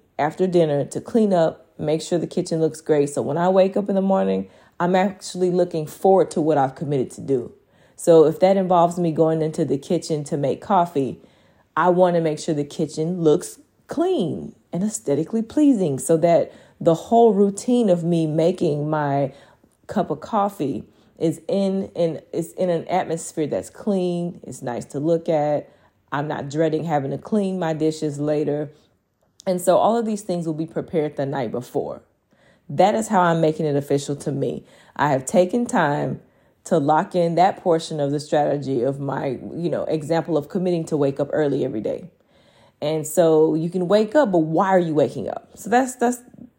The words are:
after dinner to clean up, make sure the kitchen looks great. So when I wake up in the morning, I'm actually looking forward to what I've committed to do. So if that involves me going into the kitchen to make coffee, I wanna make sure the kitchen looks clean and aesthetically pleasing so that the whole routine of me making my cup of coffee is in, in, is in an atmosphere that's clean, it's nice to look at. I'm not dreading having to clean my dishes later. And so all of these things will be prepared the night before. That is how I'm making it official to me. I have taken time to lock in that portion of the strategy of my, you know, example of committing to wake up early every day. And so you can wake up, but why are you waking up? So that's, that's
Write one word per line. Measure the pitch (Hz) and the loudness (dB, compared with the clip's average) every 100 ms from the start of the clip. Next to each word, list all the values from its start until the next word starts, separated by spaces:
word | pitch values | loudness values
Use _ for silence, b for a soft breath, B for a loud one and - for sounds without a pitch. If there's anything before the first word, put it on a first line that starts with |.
| _ - | _ -4
after | 147 170 185 | -4 0 2
dinner | 175 156 143 | 2 2 0
to | 139 - | -4 -8
clean | - 233 208 | -2 2 2
up, | 180 160 - _ - | 4 2 -2 _ -8
make | 151 160 | -4 -2
sure | - 170 | -2 -2
the | 165 | -2
kitchen | 180 170 160 | -4 -4 0
looks | 160 156 | -2 -2
great. | - 151 143 | 0 2 2
So | 139 | -2
when | - 165 | -4 0
I | 180 | 2
wake | 190 190 | 4 4
up | 202 202 | 0 -2
in | |
the | 190 | 0
morning, | 190 190 190 190 196 b b - | 2 0 0 -2 -6 b b -4
I'm | 175 | 0
actually | 185 196 196 - 180 180 | 2 0 -4 -10 -2 0
looking | 180 175 160 | 2 0 -2
forward | 151 - 196 190 - | -8 0 4 4 4
to | 185 | 0
what | 156 147 | 2 2
I've | 135 | 0
committed | - 139 139 113 | -2 -2 -2 -2
to | - | -6
do. | - 127 - - b b b | -2 -2 -4 -14 b b b
So | - 175 160 | -2 6 8
if | 151 156 | 8 6
that | 185 196 | 4 4
involves | 180 175 170 175 | 2 4 4 2
me | 170 | 0
going | 151 160 160 | 2 2 2
into | 156 156 | -2 -2
the | 147 143 | -2 -2
kitchen | - 165 - 151 | -2 -4 -2 -6
to | 143 147 | -4 -4
make | 139 - | -2 -4
coffee, | - 190 175 143 123 - b b b b b | 0 0 2 -2 -4 -6 b b b b b
I | - 180 | 0 2
wanna | 180 180 170 | 4 4 2
make | 160 151 | 0 -2
sure | - | -4
the | 147 | -4
kitchen | 143 - 135 151 160 180 | -4 -4 -6 -4 -4 2
looks | 156 147 - - _ _ - | 2 2 0 -16 _ _ -8
clean | 285 370 339 160 90 - - _ | -4 0 0 -2 -4 -10 -16 _
and | 175 | -4
aesthetically | 208 - - 143 160 226 | -4 -4 -2 -2 -2 -4
pleasing | 220 302 285 220 160 131 | -2 2 4 4 0 -2
so | - 165 | 0 2
that | 170 160 - B B - | 4 2 2 B B -2
the | 170 | 0
whole | 160 - 233 233 | 0 2 6 6
routine | 196 202 196 - 247 208 | 6 2 0 0 2 2
of | 175 | 2
me | 170 165 | 2 2
making | 156 156 170 - 165 147 147 | 2 2 2 2 -2 -2 -2
my | 156 143 139 139 B B B _ _ - | -2 0 0 -2 B B B _ _ -6
cup | 202 - | -4 -2
of | 147 | -6
coffee | - 214 202 - 139 - - b b - | -4 -2 -2 -2 -6 -6 -10 b b -4
is | 165 - - | -2 -2 -4
in, | 196 196 196 - | -2 0 -2 -4
in, | - 165 - - | -2 -2 -4 -8
is | 165 165 | -8 -6
in | - 180 | -4 -2
an | 165 - | -2 -2
atmosphere | 180 - 165 - 165 | -4 -2 -6 -6 -6
that's | 147 - - | -4 -4 -8
clean, | - 220 190 180 175 175 - | -8 -4 -2 -2 -4 -6 -8
it's | - 127 | -16 -12
nice | 131 117 | -8 -8
to | - 139 | -8 -4
look | 160 165 170 | 0 0 0
at. | 156 147 147 - b b _ _ | 0 0 -2 -6 b b _ _
I'm | 143 151 | -6 -6
not | - 143 | -8 -6
dreading | 151 160 156 | -2 0 -2
having | 165 147 135 | -2 -2 -4
to | 135 | -8
clean | - 214 190 185 | -4 -2 -2 -2
my | 160 | -4
dishes | 156 156 151 151 143 | -2 -2 -2 -6 -4
later. | 151 151 147 147 143 b b _ _ _ _ _ | -2 -2 -2 -4 -6 b b _ _ _ _ _
And | 190 180 | -6 -2
so | 185 170 | 2 2
all | 202 233 | 2 0
of | |
these | 220 208 | -2 -6
things | - 175 | -4 -4
will | 160 | -4
be | 151 | -6
prepared | 160 160 143 165 151 | -6 -8 -4 -4 -2
the | 147 | -4
night | 135 139 113 | -6 -4 -6
before. | 120 127 131 76 60 - _ _ b b b - | -6 -6 -6 -6 -10 -18 _ _ b b b -4
That | 147 190 | 2 2
is | 220 214 | 2 0
how | 196 | 2
I'm | 175 165 | 4 4
making | 156 156 | 2 0
it | 156 | -2
official | 139 139 143 143 143 | -2 0 -2 -2 -8
to | 151 | -6
me. | 139 135 151 b b b | -4 -4 -6 b b b
I | - 147 | -2 0
have | 135 | 0
taken | - 185 180 240 | 2 2 2 0
time | 240 214 151 147 143 - b b b b | 0 0 0 0 -4 -8 b b b b
to | - 165 | -2 0
lock | 143 156 196 | 2 2 0
in | 180 170 | 0 0
that | 165 185 - | 2 2 2
portion | 185 160 - 156 | 0 0 -2 -4
of | 139 | -2
the | 147 | -4
strategy | 143 151 147 143 131 131 | 0 0 0 -2 -2 -2
of | 131 139 | -2 -2
my, | 139 143 139 113 - | -6 -4 -6 -6 -10
you | 160 170 | -6 -4
know, | 113 | -4
example | - 156 143 165 160 151 | -4 -4 -2 -2 0 -2
of | 147 | -2
committing | 190 180 170 | -4 -2 -2
to | 160 151 | -2 -2
wake | 139 139 | 0 -2
up | 147 | -2
early | 151 147 139 | -2 0 0
every | 131 110 | -2 -4
day. | 101 - - _ b b b b b _ | -6 -6 -10 _ b b b b b _
And | 147 156 | -4 -4
so | 147 180 165 156 160 | -2 2 4 6 4
you | 156 170 | 2 -2
can | 185 180 | -2 2
wake | 208 214 | 2 4
up, | 302 240 | 2 4
but | 175 | 2
why | 156 160 196 | 2 2 4
are | 190 | 2
you | 165 | 4
waking | 151 120 113 92 | 2 2 -2 -8
up? | - - | -10 -14
So | - 190 | -16 0
that's, | 240 262 | 0 0
that's | - 247 247 - - - | 0 -2 -2 -10 -20 -20